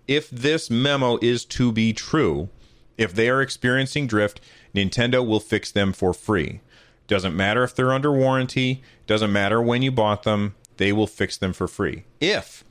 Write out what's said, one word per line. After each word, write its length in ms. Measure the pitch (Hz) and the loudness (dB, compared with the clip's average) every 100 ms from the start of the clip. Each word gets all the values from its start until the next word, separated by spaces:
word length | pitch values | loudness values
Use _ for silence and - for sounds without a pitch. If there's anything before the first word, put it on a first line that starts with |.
| - | -4
if 220 | 143 - | -2 -4
this 400 | 123 143 160 - | -2 0 0 0
memo 480 | 117 139 139 123 117 | 0 2 2 0 2
is 240 | 117 120 - | 2 0 -2
to 260 | - 123 | 0 0
be 220 | 113 113 | 2 0
true, 560 | 110 - 156 104 71 92 - - - _ - | -2 -2 0 0 -2 -6 -14 -20 -20 _ -4
if 160 | 107 | -2
they 160 | 95 117 | 0 0
are 120 | 131 | 2
experiencing 640 | 131 - 123 127 131 147 135 | -2 -2 -2 0 -2 -4 -2
drift, 340 | 107 104 - - - _ | 0 0 -4 -20 -20 _
Nintendo 500 | 101 95 - 120 127 | -4 -2 0 0 2
will 180 | 117 107 | 2 0
fix 300 | - 104 - | 0 -4 -2
them 220 | 104 98 | 0 0
for 200 | - 92 | 0 -2
free. 480 | 85 - 101 69 - - - - _ - | -2 0 0 -2 -8 -18 -20 -20 _ -2
Doesn't 300 | 101 92 82 | -2 0 0
matter 260 | 98 113 | 0 0
if 120 | 123 - | 0 0
they're 180 | 127 | 0
under 180 | 131 147 | 2 2
warranty, 680 | 135 131 131 127 131 127 131 - - - | 2 2 0 -2 -2 -2 -2 -8 -10 -2
doesn't 260 | 107 107 | 0 2
matter 300 | 101 101 113 | 2 2 2
when 220 | 117 123 | 2 0
you 80 | 135 | 0
bought 320 | 127 107 104 | 2 2 2
them, 320 | 110 104 104 - - - | 0 0 -2 -6 -12 -2
they 140 | 98 | 0
will 160 | 107 107 | 2 0
fix 300 | - 98 - | -2 -6 -4
them 160 | 92 | -4
for 140 | - 90 | -4 -6
free. 360 | - 85 - - - | -4 -4 -6 -12 -4
If 440 | 165 202 - - - | -2 -2 -6 -16 -20